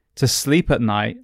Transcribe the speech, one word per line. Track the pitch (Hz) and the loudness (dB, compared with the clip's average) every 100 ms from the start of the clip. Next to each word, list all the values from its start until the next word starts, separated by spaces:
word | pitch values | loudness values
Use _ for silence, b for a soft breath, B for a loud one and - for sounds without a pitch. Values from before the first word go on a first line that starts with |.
| _ | _
to | - 131 | -2 0
sleep | - - 156 175 | 0 0 2 2
at | 131 | 0
night, | 117 104 113 - | 0 -2 -4 -8